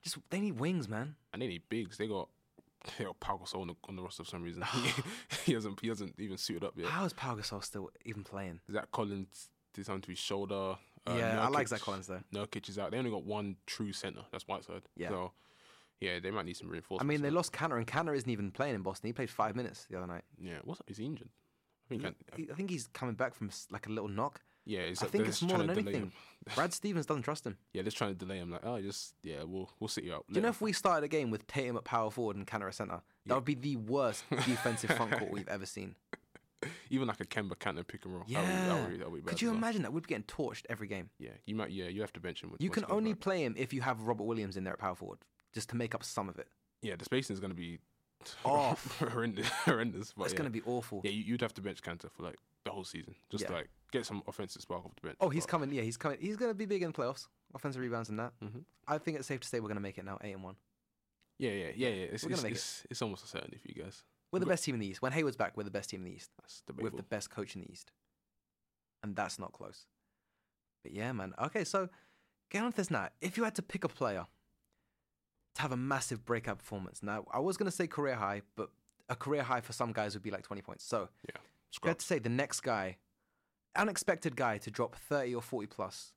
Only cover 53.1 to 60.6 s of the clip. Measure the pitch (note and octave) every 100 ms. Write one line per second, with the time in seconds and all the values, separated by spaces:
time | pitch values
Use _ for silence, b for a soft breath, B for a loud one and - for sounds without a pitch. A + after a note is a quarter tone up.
53.1 | G#2+ _ G2+ G#2 F2 - - _ C3 A#2
54.1 | G2+ - - G2 - - F2+ F2 - -
55.1 | - F#3 C#3+ - E3+ C#3 C#3+ A2+ A2+ D#3
56.1 | C#3 F3+ G#3+ A#3+ G3+ G#3 G3+ F3 D#3 B2
57.1 | C#3 - _ _ - D3 C3 B2+ A#2 G#2+
58.1 | G#2+ A#2+ A#2+ G#2+ A2+ D#3+ _ - D3+ D3+
59.1 | D3+ C3 C3+ - B2 G#2+ G#2 G2 G2 F#2+
60.1 | G2 G#2 G2 F#2 F#2+